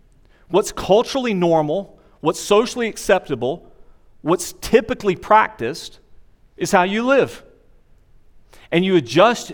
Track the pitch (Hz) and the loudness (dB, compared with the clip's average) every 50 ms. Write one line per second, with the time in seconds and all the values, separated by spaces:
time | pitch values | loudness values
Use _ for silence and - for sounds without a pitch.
0 | _ _ _ _ _ _ _ _ _ - - - - - - - - - 190 220 | _ _ _ _ _ _ _ _ _ -2 0 0 0 -2 -6 -6 0 2 2 2
1 | 240 - - 277 247 240 208 180 175 170 165 160 151 147 156 196 196 - - - | 2 0 -2 -4 -2 -2 -2 0 0 2 2 2 0 0 -2 -4 -6 -8 -14 -20
2 | _ _ _ _ - 156 180 - - - 208 208 247 - - 254 233 214 196 - | _ _ _ _ -4 -4 -4 -2 0 2 2 2 2 0 -2 -4 -4 -6 -6 -4
3 | - - 196 185 185 - 143 117 120 127 165 175 - - - - - _ - _ | 0 0 0 0 0 -4 -8 -4 -4 -4 -6 -6 -12 -20 -20 -20 -20 _ -20 _
4 | _ _ - - - 147 175 170 - - - - - - - 247 - - 254 - | _ _ -20 -10 -4 -2 -2 -2 -2 -8 -14 -14 -4 2 2 2 2 2 -8 -6
5 | - 202 175 - - - 208 220 214 - - - 117 117 160 - - - - - | -4 -4 -4 -2 0 2 4 4 4 2 -4 -8 -8 -8 -8 -8 -14 -18 -20 -20
6 | _ _ - - - _ _ _ _ _ _ - 175 - - 185 180 196 196 220 | _ _ -20 -20 -20 _ _ _ _ _ _ -8 -4 0 2 2 2 2 0 -2
7 | 240 254 277 262 175 - - - - - _ _ _ _ _ _ _ _ _ _ | 0 0 2 2 2 0 -2 -10 -20 -20 _ _ _ _ _ _ _ _ _ _
8 | _ _ _ - _ _ - - - _ - - - - - 170 185 190 190 175 | _ _ _ -20 _ _ -20 -20 -20 _ -20 -20 -10 -4 -2 -2 0 2 2 0
9 | 127 110 120 160 196 240 233 - - - | 0 2 2 4 4 4 4 0 -6 -14